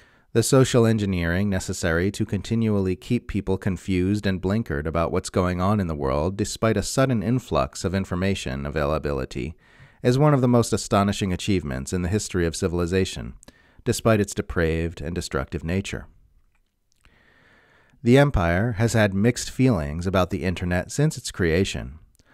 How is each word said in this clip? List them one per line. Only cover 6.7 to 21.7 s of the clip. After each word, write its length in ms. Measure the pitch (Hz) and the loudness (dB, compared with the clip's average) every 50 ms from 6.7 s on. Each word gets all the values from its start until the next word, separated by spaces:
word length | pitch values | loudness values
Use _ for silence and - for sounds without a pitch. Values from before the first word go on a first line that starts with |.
| 110 | 0
a 80 | 104 - | 0 -2
sudden 400 | - - - 135 135 131 110 87 | -2 0 0 0 0 0 -2 0
influx 640 | 104 123 131 - - 90 73 65 69 - - - | 0 -2 -2 -2 -2 0 0 0 -2 -4 -6 -4
of 100 | 95 85 | -2 -2
information 720 | 98 95 - 95 87 92 98 98 95 - 67 65 67 69 | -2 -2 -4 -4 -2 -2 -2 -2 -2 -4 -6 -6 -6 -6
availability 880 | 71 78 78 73 71 78 76 69 73 71 67 65 - - 67 64 73 85 - _ _ _ - - - _ _ - | -4 -2 -2 0 0 0 -2 -2 -2 -4 -4 -4 -6 -6 -8 -8 -8 -10 -12 _ _ _ -20 -20 -20 _ _ 0
is 160 | 123 123 135 | 2 2 4
one 140 | 147 151 143 | 4 4 4
of 80 | 131 | 4
the 80 | 123 123 | 4 4
most 240 | 123 120 113 - - | 4 4 4 2 0
astonishing 580 | 101 - - 117 101 98 101 98 - 107 95 | -4 -2 0 2 2 2 2 0 -2 -2 -2
achievements 640 | 90 85 - - 104 92 - 73 65 65 67 - - | -2 -4 -2 0 0 0 0 -2 -6 -8 -6 -4 -4
in 80 | 92 | -2
the 80 | 90 87 | -2 -2
history 360 | 101 107 - - - 92 85 | -2 -2 -4 -2 -2 0 0
of 80 | 82 80 | 0 0
civilization, 840 | - - 90 82 87 87 82 90 95 95 87 - - 57 58 - - - - - _ _ _ _ - _ | -2 -4 -2 -2 -2 -2 0 0 0 0 0 -4 -8 -10 -12 -14 -16 -20 -20 -20 _ _ _ _ -8 _
despite 340 | - 110 - - 117 113 104 | -4 -4 0 2 2 2 2
its 140 | 101 - - | 2 0 -2
depraved 680 | - 98 - - 92 85 80 80 82 82 82 80 - | -6 -8 -4 -2 0 0 0 0 0 -2 -4 -6 -8
and 160 | 76 73 85 | -8 -6 -6
destructive 480 | 85 82 - - 67 65 - - 80 - | -6 -6 -4 -4 -4 -4 -4 -6 -6 -4
nature. 420 | 80 87 98 95 - - - - - - _ _ _ _ _ _ _ _ _ _ _ _ _ _ _ _ _ _ _ _ _ _ _ _ _ _ _ _ _ _ _ _ _ _ _ _ _ - | -4 -4 -4 -4 -4 -8 -10 -10 -14 -20 _ _ _ _ _ _ _ _ _ _ _ _ _ _ _ _ _ _ _ _ _ _ _ _ _ _ _ _ _ _ _ _ _ _ _ _ _ 4
The 140 | 117 123 135 | 6 8 8
empire 540 | 143 143 - 110 87 85 85 90 107 123 117 | 8 6 4 2 2 2 2 2 2 0 0
has 200 | 87 117 117 - | 0 0 2 4
had 220 | 113 107 104 95 | 4 4 4 4
mixed 340 | 98 101 120 123 - - - | 2 2 2 2 0 -6 -8
feelings 560 | - - 127 131 120 87 76 71 73 82 85 | 0 2 4 4 4 2 0 -2 -4 -4 -4
about 240 | 98 90 95 90 87 | 0 2 2 2 0
the 140 | - 87 67 | -2 -2 -2
internet 480 | 92 90 85 95 87 90 90 - - | -2 -2 -2 -2 -2 -2 -2 -2 -4
since 260 | - - 143 156 - - | -2 0 0 0 0 -4
its 140 | - - | -10 -10
creation. 640 | - - 98 82 78 87 98 - | -4 0 0 2 2 2 2 0